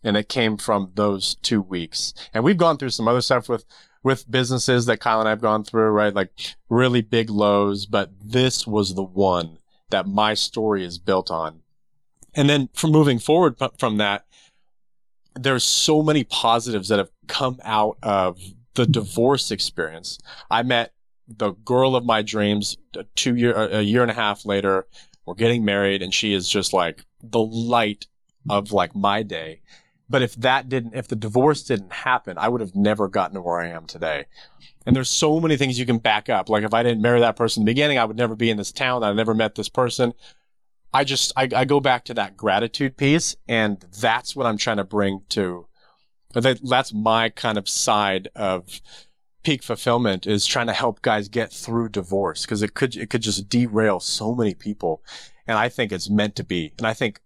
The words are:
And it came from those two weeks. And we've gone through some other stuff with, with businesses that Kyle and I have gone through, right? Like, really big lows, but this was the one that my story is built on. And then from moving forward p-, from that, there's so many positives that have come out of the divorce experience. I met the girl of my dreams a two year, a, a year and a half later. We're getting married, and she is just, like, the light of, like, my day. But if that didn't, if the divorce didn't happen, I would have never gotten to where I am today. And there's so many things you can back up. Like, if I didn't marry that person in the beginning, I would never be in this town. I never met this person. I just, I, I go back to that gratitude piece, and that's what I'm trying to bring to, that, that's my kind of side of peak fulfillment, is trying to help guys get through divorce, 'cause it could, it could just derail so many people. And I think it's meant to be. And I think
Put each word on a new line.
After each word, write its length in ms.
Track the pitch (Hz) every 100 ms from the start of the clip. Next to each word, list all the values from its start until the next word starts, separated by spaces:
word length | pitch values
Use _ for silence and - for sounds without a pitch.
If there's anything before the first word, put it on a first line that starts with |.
And 120 | 113 104
it 120 | 104
came 280 | - 113 104
from 340 | - 104 95
those 420 | 92 104 98 - -
two 260 | - 110
weeks. 500 | 92 92 82 - - - -
And 80 | 110
we've 120 | 127 190
gone 180 | 170 147
through 140 | 135
some 160 | - 113
other 120 | 123
stuff 280 | - 127 113
with, 160 | 117 - - _ _
with 260 | 131 131 -
businesses 580 | 127 120 127 - 123 117
that 120 | 107
Kyle 220 | - 110
and 80 | 110
I 20 |
have 100 | 107
gone 220 | 113 107
through, 280 | 104 113 110
right? 220 | 104 104
Like, 200 | 101 92 - - - -
really 340 | 113 127 123
big 280 | 107 117 113
lows, 560 | 104 104 101 101 98 101
but 240 | 104 98 98
this 460 | 104 123 127 - -
was 280 | 107 95
the 80 | 92
one 540 | 95 92 98 90 82 80 _ _ _
that 180 | 101 95
my 260 | 98 107
story 500 | 107 - - 110 101
is 140 | 87 87
built 320 | - 95 92
on. 300 | 82 80 80 _ _ _ _ _ _ -
And 140 | - 143
then 180 | 147 131
from 160 | - 160
moving 300 | 156 147 120
forward 380 | - 160 170 120
p-, 100 | 131 -
from 200 | 123 107
that, 260 | 104 101 _ _ _ _ _ _ _ _ _ _ _
there's 300 | - 131 127
so 380 | - - - 156
many 220 | 156 151
positives 640 | 120 - 117 120 117 107 95
that 100 | 104
have 120 | 95 _ -
come 300 | - 131 127
out 340 | - 110 107 -
of 360 | 110 101 92 90 92 98 _
the 120 | - 120
divorce 640 | 123 101 - 120 135 -
experience. 680 | 101 - - 80 80 90 - - - -
I 120 | 113
met 300 | 123 120 113 _ _ _ _
the 240 | 113 107
girl 420 | 95 110 123 131
of 100 | 127
my 180 | 120 110
dreams 540 | 107 110 104 104 101 - _ -
a 80 | -
two 220 | - - 120
year, 180 | 120
a, 240 | 107 107 104
a 40 |
year 200 | 104 120
and 80 | 117
a 40 |
half 300 | 110 107 101
later. 420 | 104 98 98 95 - - - _
We're 100 | -
getting 300 | 95 117 120
married, 380 | 107 101 98 98
and 100 | 95
she 220 | - 110
is 140 | 98 90
just, 240 | 107 92
like, 320 | 95 85 - - _
the 180 | 117 117
light 680 | 110 113 117 120 107 101 - _ _ _ -
of, 220 | 101 101
like, 240 | 104 87 95
my 260 | 101 101
day. 380 | 107 85 80 80 - - _ _ _
But 100 | 135
if 120 | 127 -
that 320 | 127 131 131
didn't, 260 | 131 117
if 140 | 110 -
the 80 | 110
divorce 460 | 107 113 143 147
didn't 300 | - 113 95
happen, 440 | - - 127 - 87
I 120 | 107
would 120 | 120
have 140 | 101
never 340 | 98 101 107 98
gotten 260 | 98 90 95
to 40 |
where 200 | 87 87
I 80 | 85
am 180 | 82 80
today. 400 | 87 82 73 69 - - - - _
And 100 | -
there's 140 | 131 127
so 320 | - 156 156
many 160 | 165 143
things 220 | 135 123
you 80 | 123
can 120 | 117
back 300 | 110 107 -
up. 220 | 107 90
Like, 140 | 107
if 100 | 104
I 80 | 113
didn't 180 | 120 113
marry 200 | 113 120
that 160 | 117 107
person 260 | 113 113
in 20 |
the 60 | 107
beginning, 280 | 123 147 135
I 60 |
would 120 | 113 110
never 180 | 120
be 160 | 110 117
in 60 | 107
this 140 | 98
town. 300 | - 131 127
I 80 | 107
never 180 | 104 113
met 220 | 110 110
this 140 | - 104
person. 420 | - 123 - 123 - - _ _ _ _ _ -
I 120 | 131
just, 280 | 139 135 - -
I, 120 | 135 117
I 80 |
go 160 | 131 143
back 240 | 135 123 -
to 80 |
that 220 | 120 98 -
gratitude 600 | 110 98 113 - 139 -
piece, 380 | 139 160 - - -
and 320 | 117 107 98 87 95
that's 360 | 113 117 - 143
what 80 |
I'm 140 | 123 107
trying 180 | - 107
to 60 |
bring 380 | 95 104 98 98 -
to, 360 | - 95 87 87 _ _ _ _ _ _
that, 240 | 123 127 127 131
that's 240 | 127 135
my 380 | 107 110 113 113
kind 260 | - 120 104
of 100 | 98
side 600 | - - 107 101 95 95
of 480 | - 101 92 87 - - - - _ _ _
peak 180 | - 139
fulfillment, 640 | - 110 - 120 117 95 95
is 180 | 104 -
trying 200 | 131 117
to 60 |
help 260 | 98 127 104
guys 280 | - 107 101
get 220 | 113 110
through 380 | - - 117 113
divorce, 560 | 104 90 98 95 78
'cause 160 | - 107
it 120 | 104
could, 200 | - 131 110
it 120 | 110
could 140 | 120
just 260 | 110 98 98
derail 500 | 120 120 104 110 92
so 340 | - - 110
many 180 | 123 107
people. 480 | 90 107 104 87 78 - - - - -
And 100 | 110
I 120 | 120
think 200 | - 113
it's 200 | 98 92
meant 260 | 104 104 -
to 80 |
be. 300 | 87 87 78 -
And 100 | 113
I 60 |
think 280 | - 117 -